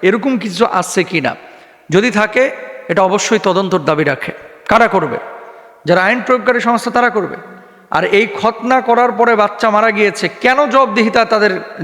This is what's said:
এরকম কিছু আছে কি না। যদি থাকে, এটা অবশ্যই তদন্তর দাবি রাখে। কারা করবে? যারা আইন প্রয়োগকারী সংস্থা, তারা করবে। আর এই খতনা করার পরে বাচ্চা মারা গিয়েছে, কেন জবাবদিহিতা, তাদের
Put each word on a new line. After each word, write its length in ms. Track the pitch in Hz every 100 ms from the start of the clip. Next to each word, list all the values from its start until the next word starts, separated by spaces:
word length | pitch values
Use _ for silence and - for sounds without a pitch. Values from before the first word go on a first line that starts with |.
এরকম 360 | 185 220 277 254
কিছু 280 | 208 175 233
আছে 380 | 185 175 -
কি 160 | 175 165
না। 160 | 127 117 - - - _ -
যদি 200 | 170 233
থাকে, 400 | 208 214 254 269 - - - -
এটা 140 | 175
অবশ্যই 360 | 190 196 - 220
তদন্তর 400 | 202 180 190 180
দাবি 260 | 143 151
রাখে। 280 | 151 135 - - - - -
কারা 200 | 220 226
করবে? 300 | 190 151 - - - - - - -
যারা 200 | - 175
আইন 160 | 185 247
প্রয়োগকারী 400 | 208 254 208 240
সংস্থা, 300 | 226 233 240
তারা 200 | 240 240
করবে। 260 | 208 165 - - - - - -
আর 140 | 147
এই 220 | 180 202 220 -
খতনা 400 | 220 226 233 262
করার 320 | 247 233 240
পরে 240 | 208 233 220
বাচ্চা 340 | 208 - 226
মারা 200 | 208 226
গিয়েছে, 380 | 208 208 - 180
কেন 380 | - 247 262 294
জবাবদিহিতা, 580 | 262 254 202 220 240
তাদের 360 | 220 220 208 185 - -